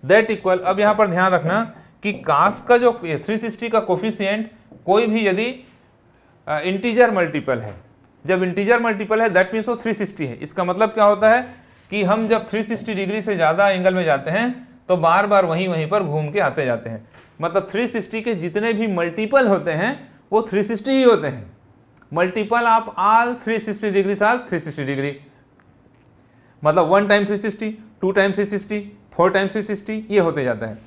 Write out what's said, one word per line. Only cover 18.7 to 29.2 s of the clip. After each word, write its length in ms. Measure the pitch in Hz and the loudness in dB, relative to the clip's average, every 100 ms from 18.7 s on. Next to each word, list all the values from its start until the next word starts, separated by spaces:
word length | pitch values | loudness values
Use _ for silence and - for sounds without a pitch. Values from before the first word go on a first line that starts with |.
भी 140 | 214 226 | -2 -2
मल्टीपल 600 | 180 170 170 214 277 247 | -2 -2 -2 0 2 4
होते 220 | 190 151 | 2 0
हैं 200 | 156 208 285 - - _ | -2 -2 -4 -12 -20 _
वो 100 | 214 | -2
थ्री 200 | 220 196 | 0 -2
सिक्सटी 280 | 208 226 254 | -2 -4 0
ही 120 | 269 | 4
होते 260 | 254 202 147 | 6 4 0
हैं। 260 | 131 95 - _ _ _ _ _ | -8 -14 -20 _ _ _ _ _
Multiple 540 | 151 185 180 208 233 233 | -2 0 0 -2 0 2
of 200 | 226 214 - | 2 0 -2
all 340 | 196 226 240 247 | 4 4 2 -2
three 220 | 220 220 | -4 -4
sixty 280 | 220 208 214 | -4 -4 0
degrees 280 | 196 190 196 | 0 0 2
are 160 | 208 247 | 2 0
three 180 | 247 175 | -2 -6
sixty 240 | 160 151 135 | -6 -6 -4
degree, 260 | 139 139 139 - _ _ _ _ _ _ _ _ _ _ _ _ _ | -4 -4 -8 -18 _ _ _ _ _ _ _ _ _ _ _ _ _
मतलब 240 | - 160 160 | 2 2 4
वन 200 | 190 202 | 4 4
time 180 | 208 202 | 2 2
थ्री 100 | 202 | -2
सिक्सटी, 340 | 214 202 214 214 - _ | -4 -6 -8 -10 -18 _
टू 120 | 190 | -2
time 220 | 196 196 | 2 2
थ्री 100 | 196 202 | 2 -2
सिक्सटी, 340 | 202 196 208 202 - _ | -4 -6 -8 -8 -18 _
फ़ोर 200 | - | 0